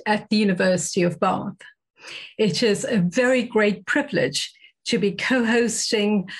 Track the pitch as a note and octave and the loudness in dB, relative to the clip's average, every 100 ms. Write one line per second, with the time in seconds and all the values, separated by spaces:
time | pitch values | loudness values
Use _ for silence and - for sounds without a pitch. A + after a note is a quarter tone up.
0 | G#3+ G#3+ - G#3+ G#3 F#3 F#3+ F3+ - F#3+ | -2 -2 0 2 2 2 2 0 0 0
1 | F3 E3+ F#3+ F#3+ G3+ - - _ _ _ | 0 0 -2 -2 -6 -12 -18 _ _ _
2 | - - - - G#3+ E3+ A#3 G3 - A3+ | -20 -18 -16 -2 0 2 0 0 0 0
3 | F3 B3 B3 B3+ A#3+ G#3+ G#3 F#3+ - D4 | 0 2 2 2 2 2 2 0 -2 -2
4 | C#4 F3 C3+ D3+ - - - _ - F#3 | 0 -2 -2 -2 -8 -12 -20 _ -4 0
5 | G3+ G3+ - B3+ A3+ A#3+ A#3+ - - G#3+ | 0 -2 -2 0 2 2 2 -2 -2 0
6 | G#3 G#3 F3+ - | 2 0 -2 -10